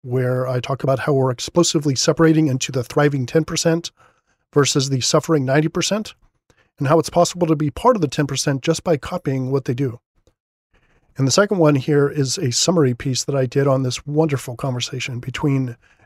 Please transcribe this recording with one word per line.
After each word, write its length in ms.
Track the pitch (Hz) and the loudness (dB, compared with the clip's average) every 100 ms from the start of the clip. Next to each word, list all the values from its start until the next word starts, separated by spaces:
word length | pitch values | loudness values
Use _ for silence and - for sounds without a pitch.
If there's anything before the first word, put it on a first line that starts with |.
where 440 | 127 127 127 127 127 | -4 -2 0 -2 -2
I 140 | 127 | -4
talk 240 | - 135 | -4 -4
about 160 | 135 135 | 0 0
how 140 | - | 0
we're 180 | 139 131 | 2 0
explosively 640 | 123 - - 170 165 147 127 | -2 -2 0 2 2 0 0
separating 500 | - 151 160 160 156 | 0 4 4 4 2
into 240 | 131 - | 0 -4
the 140 | 131 | -6
thriving 420 | 120 - 147 143 123 | -4 2 2 0 0
ten 180 | 160 | 0
percent 460 | 156 165 170 165 - _ _ _ _ _ _ | 0 -2 0 0 -4 _ _ _ _ _ _
versus 340 | 147 139 147 135 | 0 2 2 0
the 120 | 135 | -2
suffering 440 | - 156 - 160 | 0 0 2 0
ninety 220 | 131 139 156 | 2 2 0
percent, 480 | 185 - 202 214 - _ _ _ _ _ _ | -2 -2 -4 -6 -16 _ _ _ _ _ _
and 80 | 135 | 2
how 140 | 160 | 2
it's 100 | - | 2
possible 380 | 175 175 180 170 | 2 2 0 0
to 80 | 156 | 0
be 160 | 151 | 0
part 240 | - 240 226 | 2 2 2
of 60 | |
the 40 | 151 | 0
ten 180 | - | -2
percent 380 | 143 135 - 135 | -2 -2 -2 -2
just 220 | - 160 | -2 -2
by 120 | - 151 | 0 -2
copying 540 | - 180 - 135 131 | -2 -6 -4 -4 -2
what 140 | 139 | -2
they 100 | 127 | -2
do. 240 | 123 139 113 _ _ _ _ _ _ _ _ _ _ _ - | -4 -4 -6 _ _ _ _ _ _ _ _ _ _ _ -2
And 80 | 135 | 2
the 60 | |
second 260 | 127 202 196 | 4 2 4
one 160 | 156 | 4
here 340 | 143 131 147 143 | 4 2 2 2
is 300 | 151 135 - | 0 -2 -2
a 140 | 131 | -2
summary 420 | 120 - 135 135 | 0 0 2 2
piece 300 | 123 139 127 | 0 -4 -4
that 100 | - | -2
I 120 | 139 131 | -2 0
did 200 | 143 139 | 0 2
on 160 | 135 | 2
this 240 | 131 - - | 0 -4 -4
wonderful 480 | 147 160 139 - | 0 0 0 -6
conversation 640 | 117 139 123 - 131 - 120 | -8 -6 -4 -6 -8 -8 -8
between 580 | 123 - 151 135 127 120 _ _ | -8 -4 0 0 -2 -8 _ _